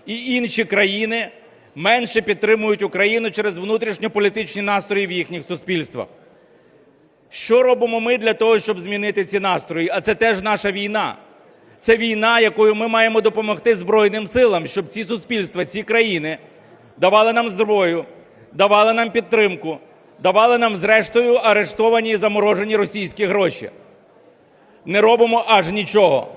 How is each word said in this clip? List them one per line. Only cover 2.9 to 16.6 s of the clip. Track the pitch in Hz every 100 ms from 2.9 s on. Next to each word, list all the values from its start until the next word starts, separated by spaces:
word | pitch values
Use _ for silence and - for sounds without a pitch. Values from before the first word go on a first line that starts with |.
| 185 202 226 226
через | 190 208 175
внутрішньополітичні | 196 220 226 190 214 208 202 208 202 196
настрої | 202 202 196 202 196
в |
їхніх | 180 165 170 143
суспільствах. | 175 - 175 147 123 98 - _ _ _ _ _ _ _ _ _ _ _
Що | - - 240
робимо | 254 240 233 226
ми | 226 247
для | 220
того, | 220 226 220
щоб | 214 190
змінити | 180 202 208 202 185
ці | 196
настрої? | 196 170 - 165 170
А | 185
це | 214 214
теж | 226 196
наша | 208 208 202
війна. | 196 202 214 160 - - - _ _ _ -
Це | - 226
війна, | 226 214 220 233
якою | 220 - 214 214
ми | 226
маємо | 226 226 220
допомогти | 214 214 214 196 233 208
Збройним | 175 214 208 214 208
силам, | 247 247 180 135
щоб | 196 170
ці | 214
суспільства, | 196 220 - 226 180 175 170
ці | 208
країни | 208 226 226 175 151 156 - -